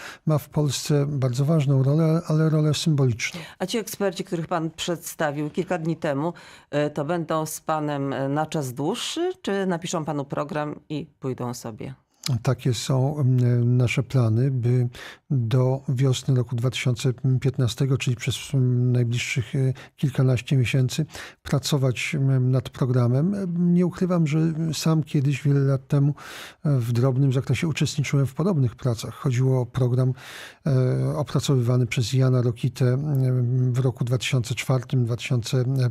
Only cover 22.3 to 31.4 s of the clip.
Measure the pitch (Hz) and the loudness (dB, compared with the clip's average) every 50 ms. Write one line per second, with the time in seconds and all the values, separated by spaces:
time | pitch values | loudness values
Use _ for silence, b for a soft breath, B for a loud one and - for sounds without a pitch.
22.3 | 135 131 127 127 131 131 - - - - 143 120 123 127 120 120 123 135 151 190 | 2 2 2 2 2 0 -2 -4 -4 -2 -2 2 2 2 4 4 2 2 2 0
23.3 | 202 202 196 175 170 170 175 175 175 175 180 170 - - 190 175 180 170 165 143 | 0 -2 -4 -4 -2 0 2 4 4 4 4 2 0 -2 -2 0 2 2 2 2
24.3 | 147 160 160 165 160 156 160 160 143 - - 160 160 160 143 - - 151 131 143 | 2 2 0 0 0 -2 -4 -4 -4 -2 0 2 2 2 0 0 0 0 2 2
25.3 | 143 - - 143 143 143 135 139 139 131 - - 147 143 139 147 143 B B B | 0 0 0 2 2 4 2 2 0 0 -2 0 2 2 2 2 0 B B B
26.3 | B B B B B B - 156 143 127 113 120 117 120 123 135 127 131 143 139 | B B B B B B -2 0 0 2 2 0 2 2 2 2 2 4 2 2
27.3 | 120 120 104 - 131 - - 165 135 - 160 - - - 127 - - 139 139 127 | 2 2 0 0 0 0 0 -2 0 0 -2 -2 0 -2 -2 0 2 2 2 0
28.3 | - - 160 208 190 143 131 110 - - - 127 113 - - 123 - - - 143 | 0 -2 0 0 2 2 2 0 0 -2 -2 -2 -2 -2 -4 -10 -12 -4 -2 0
29.3 | 123 123 131 131 131 127 123 123 - - 127 120 120 123 131 131 131 B B B | 0 2 2 2 2 2 0 -2 -2 0 0 2 2 2 2 2 0 B B B
30.3 | B B B B B B _ 156 135 131 127 127 131 131 131 135 147 156 143 - | B B B B B B _ 0 2 2 2 2 2 0 0 -2 -2 -2 -4 -2
31.3 | - 143 | -2 -2